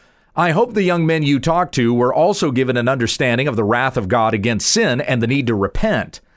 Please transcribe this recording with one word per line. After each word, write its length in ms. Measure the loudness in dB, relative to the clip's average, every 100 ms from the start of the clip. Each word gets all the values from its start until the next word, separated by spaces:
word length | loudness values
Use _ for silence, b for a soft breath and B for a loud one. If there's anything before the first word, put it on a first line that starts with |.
| b b b
I 180 | -2 0
hope 220 | 0 0
the 100 | 0
young 220 | 0 2 2
men 180 | 0
you 140 | 2 0
talked 380 | 0 0 -2 0
to 180 | 0
were 200 | 2 2
also 380 | 2 2 2 0
given 260 | 0 0 0
an 100 | 0
understanding 640 | 0 -2 0 0 0 0
of 80 | 0
the 80 | 0
wrath 320 | 0 0 -2
of 100 | -2
God 260 | 0 2
against 380 | 0 0 -2 0
sin 300 | 0 2 0
and 200 | -2 -2
the 60 | 0
need 180 | 0 0
to 80 | 0
repent. 680 | 0 0 0 0 -4 -12 b